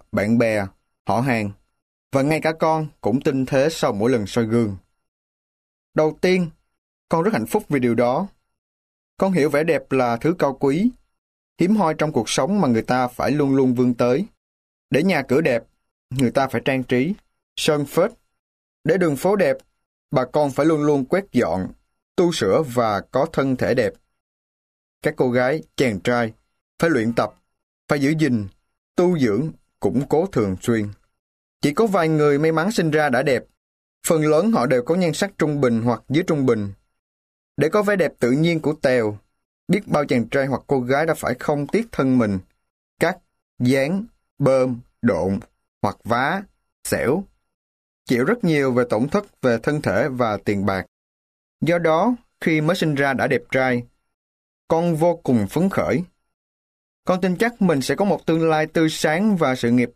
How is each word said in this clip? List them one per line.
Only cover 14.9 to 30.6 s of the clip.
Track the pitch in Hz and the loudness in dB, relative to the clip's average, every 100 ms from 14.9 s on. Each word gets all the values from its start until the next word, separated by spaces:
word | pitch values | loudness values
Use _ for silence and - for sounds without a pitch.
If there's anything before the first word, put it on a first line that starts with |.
Để | 127 | 0
nhà | 185 160 | 2 0
cửa | 127 127 | 0 2
đẹp, | 160 120 - _ _ _ _ | 2 0 -4 _ _ _ _
người | 131 120 | -2 0
ta | 139 135 | 2 0
phải | 117 | -2
trang | 117 131 | -2 -4
trí, | 127 123 147 208 _ _ _ - | -2 -2 0 -6 _ _ _ -4
sơn | - 147 | -2 0
phết. | 143 - 202 - _ _ _ _ _ _ | -2 -2 -2 -4 _ _ _ _ _ _
Để | - 185 | -2 0
đường | 170 139 | 0 0
phố | 180 202 | 0 2
đẹp, | 156 135 - _ _ _ _ | 2 0 -8 _ _ _ _
bà | 139 | -2
con | 123 151 147 | 0 0 0
phải | 131 156 | 2 0
luôn | 156 | 2
luôn | 147 143 | 2 0
quét | 127 180 196 | 0 -2 0
dọn, | 123 92 90 90 - _ _ _ - | 0 0 -2 -6 -12 _ _ _ 0
tu | 175 | 0
sửa | 165 101 117 | 0 2 2
và | 147 120 113 98 | 0 -2 0 -2
có | - 127 156 | -2 -2 -2
thân | 160 135 127 | -2 -2 0
thể | 101 | 0
đẹp. | 123 104 - _ _ _ _ _ _ _ _ _ _ | 0 -2 -4 _ _ _ _ _ _ _ _ _ _
Các | 151 151 | -6 -2
cô | 131 | 0
gái, | 123 127 156 - - | 2 0 -2 -6 -2
chàng | 131 95 | -2 0
trai | 123 120 117 - _ _ _ - | -2 -2 -2 -8 _ _ _ -4
phải | 170 | 0
luyện | 135 110 | 0 0
tập, | 117 107 - _ _ _ _ - | 0 -4 -6 _ _ _ _ -6
phải | 151 | -2
giữ | 135 160 | 0 0
gìn, | 151 117 98 - _ _ _ - | 0 0 -4 -14 _ _ _ 0
tu | 180 170 | 0 2
dưỡng, | 123 101 156 - _ _ | 0 0 -4 -10 _ _
củng | 104 120 143 | -2 -2 0
cố | 151 190 | 0 0
thường | 135 104 92 | -2 -2 -2